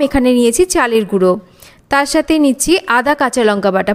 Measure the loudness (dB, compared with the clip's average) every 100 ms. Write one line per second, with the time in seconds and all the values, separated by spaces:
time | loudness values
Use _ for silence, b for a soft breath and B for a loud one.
0 | 0 0 2 2 2 0 0 0 0 0
1 | 0 0 0 0 b b b b -4 -2
2 | 0 -2 0 2 2 0 0 -2 0 0
3 | 0 0 -2 0 0 0 0 -2 -2